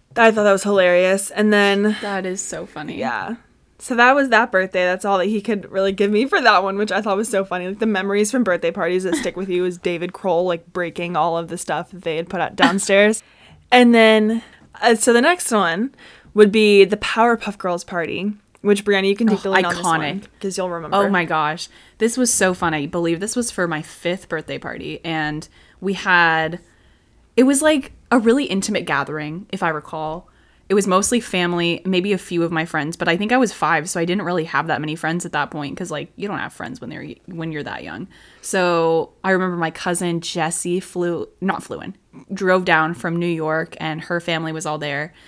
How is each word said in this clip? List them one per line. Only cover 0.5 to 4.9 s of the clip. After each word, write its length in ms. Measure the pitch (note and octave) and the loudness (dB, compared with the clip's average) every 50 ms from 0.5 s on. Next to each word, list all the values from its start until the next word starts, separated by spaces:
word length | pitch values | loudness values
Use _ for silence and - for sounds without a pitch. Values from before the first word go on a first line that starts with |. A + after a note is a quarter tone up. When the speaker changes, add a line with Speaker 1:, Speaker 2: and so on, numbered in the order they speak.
| G3 | 4
Speaker 1:
was 100 | F#3+ - | 4 2
hilarious. 680 | G3+ G3+ G3 F3+ F3+ F3 F3+ F#3 F#3 F#3+ G3+ - - | 2 4 4 6 6 6 6 4 4 2 0 0 -4
And 200 | - - G#3+ G#3+ G#3 | -2 0 2 4 4
then 420 | G#3 G3+ G3+ G3+ G3+ G3+ G#3+ G#3+ - - | 6 4 4 4 2 2 0 0 -2 -4
Speaker 2:
That 240 | G3+ G3+ F#3+ F#3 | -4 -4 -4 -4
is 160 | F#3 F#3 F#3+ - | -6 -6 -8 -8
so 240 | - F3 D#3+ F3 | -10 -10 -10 -12
funny. 320 | - - D#3 D3+ - - F#3 | -12 -12 -12 -12 -10 -8 -6
Speaker 1:
Yeah. 380 | C3 B2+ A#2+ G#2+ F#2 - A#3 A#3 _ _ _ _ _ _ _ _ | -6 -4 -4 -6 -6 -8 -10 -12 _ _ _ _ _ _ _ _
So 180 | - - B3 | -8 -4 2
that 180 | A3+ A#3+ B3+ C4+ | 4 4 6 4
was 140 | C#4+ C#4 C4 | 4 2 2
that 240 | A3+ G#3+ A#3 A#3 - | 2 2 2 2 2
birthday. 320 | F#3 F#3 F#3+ F#3+ F#3 F3+ | 0 0 0 0 0 0
That's 200 | F3+ | 0